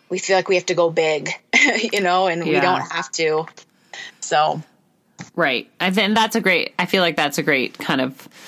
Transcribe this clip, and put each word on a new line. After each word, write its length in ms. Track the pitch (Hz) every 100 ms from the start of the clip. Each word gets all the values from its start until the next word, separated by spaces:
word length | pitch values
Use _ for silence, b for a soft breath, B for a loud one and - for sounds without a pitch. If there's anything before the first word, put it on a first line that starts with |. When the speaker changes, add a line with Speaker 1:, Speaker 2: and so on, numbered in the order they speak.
| _
Speaker 1:
We 100 | 180
feel 160 | - 190
like 120 | 180
we 80 | 180
have 120 | 175
to 80 | 170
go 140 | 170
big, 400 | 165 160 151 151 - _ -
<laughs> 320 | - 226 226
you 100 | 208
know, 260 | 185 185 190
and 160 | 170
we 100 | 160
Speaker 2:
Yeah. 80 | 151
Speaker 1:
don't 300 | 175 180 -
have 200 | 170 175
to. 320 | - 160 156 160 - - _ B B B -
So. 420 | - 156 156 156 - _ _ _ _ - - -
Speaker 2:
Right. 340 | 156 123 - _
I 120 | 180
think 240 | 190 202 220
that's 200 | 220 226
a 60 |
great, 320 | 196 170 - -
I 60 | 180
feel 160 | 196
like 140 | 170 165
that's 200 | 147 156
a 40 |
great 340 | 156 139 123 -
kind 220 | - 139
of 140 | 131 - - B